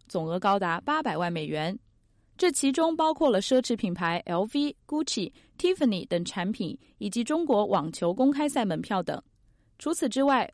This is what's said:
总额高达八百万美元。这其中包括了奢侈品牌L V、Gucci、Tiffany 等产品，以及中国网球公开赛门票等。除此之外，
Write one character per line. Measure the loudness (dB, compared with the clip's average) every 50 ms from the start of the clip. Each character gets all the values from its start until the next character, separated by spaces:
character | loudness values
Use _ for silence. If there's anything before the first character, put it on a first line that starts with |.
| _
总 | _ -6 -4 -4
额 | -2 -4 0
高 | 2 2 2
达 | 2 2 0 -2 -2 -2
八 | -2 -2 -2 -2
百 | -2 -2
万 | -2 -2 -2 -2
美 | -4 -4
元。 | -4 -4 -4 -2 -4 -4 -8 -12 _ _ _ _ _ _ _ _ _ _ 0
这 | 0 2
其 | 2 2 0 2 2
中 | 4 2 2 2
包 | 2 0 0 2
括 | 2 4 4
了 | 4 2 2
奢 | 4 2 2
侈 | 4 2 -2
品 | -2 -2 -4 -2
牌 | -2 -2 -2 -2 -2 -2
L | -2 0 0 0 0 0
V、 | -2 -2 -2 -4 -8 _
Gucci、 | -6 -4 -4 -2 -2 -2 -4 -4 -6 -8 -14 _ _ _ -2
Tiffany | 0 0 2 2 2 2 2 0 -2 -2
等 | -2 -2 -2
产 | -4 -4 -4 -4 -4
品， | -4 -4 -4 -6 -6 -10 _ _ _
以 | _ -8 -4
及 | -4 -4 -2
中 | 0 0 0 2
国 | 2 2 2 4
网 | 2 2 0 0 -2 -4
球 | -2 -2 -2 0
公 | 4 4 4
开 | 4 2 0 0
赛 | 0 0 0
门 | 0 -2 -4
票 | -4 -2 -2 -2 -2
等。 | -2 -6 -8 -10 _ _ _ _ _ _ _ _ _ _ _
除 | -4 -4 -2
此 | -2 -2 -2
之 | 0 2 2
外， | 4 4 2 2 -2